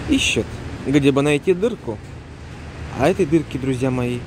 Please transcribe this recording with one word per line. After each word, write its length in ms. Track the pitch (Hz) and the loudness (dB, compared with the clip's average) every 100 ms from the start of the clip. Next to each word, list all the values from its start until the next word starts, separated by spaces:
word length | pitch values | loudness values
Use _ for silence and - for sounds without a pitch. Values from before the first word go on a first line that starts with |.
| - | 0
Ищет, 380 | 269 - 117 - - - - - | 2 2 0 -2 -8 -10 -8 2
где 240 | 143 139 | 4 6
бы 100 | 135 | 4
найти 300 | 147 147 190 | 2 2 2
дырку. 460 | 175 233 208 117 104 - - - - - - - - - - | 2 0 -2 -8 -8 -10 -16 -16 -16 -16 -14 -14 -12 -10 2
А 100 | 180 | 2
этой 180 | 196 147 | 4 4
дырки, 300 | 160 139 131 | 2 2 -4
друзья 340 | 131 127 131 | -2 0 0
мои, 280 | 127 123 120 | 0 -2 -4